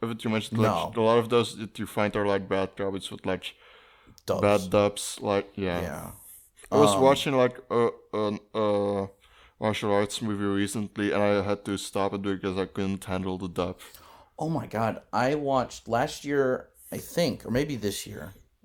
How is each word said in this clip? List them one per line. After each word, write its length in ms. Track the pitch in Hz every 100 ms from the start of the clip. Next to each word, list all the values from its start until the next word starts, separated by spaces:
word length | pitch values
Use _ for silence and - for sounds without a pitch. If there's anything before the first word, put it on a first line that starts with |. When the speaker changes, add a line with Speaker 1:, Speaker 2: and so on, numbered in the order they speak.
Speaker 1:
haven't 220 | 117 113
you 60 | 117
mentioned, 300 | 110 104 113
like, 360 | 107 85 85 113
Speaker 2:
No. 60 |
Speaker 1:
a 40 | 110
lot 120 | 117
of 120 | 110
those 280 | 120 110 -
that 200 | 110 -
you 60 | 98
find 280 | 110 104 107
are, 100 | 101
like, 220 | 98 90
bad 280 | 95 95 -
garbage 340 | 98 95 -
with, 140 | 98 95
like, 300 | 92 - - - - - _ - - -
Speaker 2:
Dubs. 160 | -
Speaker 1:
bad 280 | 101 104 92
dubs, 480 | 104 101 - - -
like, 300 | 107 101 - -
yeah. 260 | 95 87
Speaker 2:
Yeah. 300 | 85 76 87 - - - - _ -
Speaker 1:
I 60 | -
was 160 | 104 98
Speaker 2:
Um, 60 |
Speaker 1:
watching, 320 | 135 139 156 131
like, 220 | 123 - -
a, 180 | 117 117 - _
an, 260 | 104 104 104 -
uh, 540 | 110 107 101 101 101 98 - _ _ - -
martial 320 | 107 104 107
arts 300 | 101 104 -
movie 220 | 110 101
recently, 680 | 101 98 101 117 101 110 101
and 100 | 101
I 180 | 104 101
had 220 | 98 101 -
to 120 | 98
stop 360 | - 101 98
it 80 | 101
because 360 | 101 92 101 95
I 80 | 92
couldn't 400 | - 95 98 -
handle 320 | 92 92 92
the 100 | 92
dub. 320 | 85 90 - - - - - - -
Speaker 2:
Oh 120 | 156
my 180 | 151 -
god, 340 | 107 110 - -
I 220 | 107 127
watched 540 | 151 139 131 117 - -
last 360 | 117 151 - 143
year, 440 | 143 131 127 - _ -
I 60 | -
think, 440 | - 170 151 107 -
or 40 |
maybe 240 | 120 151 123
this 300 | 101 95 104
year, 280 | 101 80 - _ _